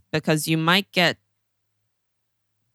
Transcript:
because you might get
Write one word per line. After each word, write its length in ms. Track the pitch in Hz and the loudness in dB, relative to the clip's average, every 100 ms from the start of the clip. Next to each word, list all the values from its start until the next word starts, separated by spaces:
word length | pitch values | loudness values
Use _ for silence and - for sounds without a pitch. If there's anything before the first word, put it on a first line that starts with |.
| _ | _
because 360 | 156 - 156 151 | -6 -2 -2 -2
you 100 | 160 | -2
might 340 | 160 185 196 | 2 0 0
get 260 | - 170 120 _ _ _ _ _ _ _ _ _ _ _ _ _ _ _ | -2 -2 -2 _ _ _ _ _ _ _ _ _ _ _ _ _ _ _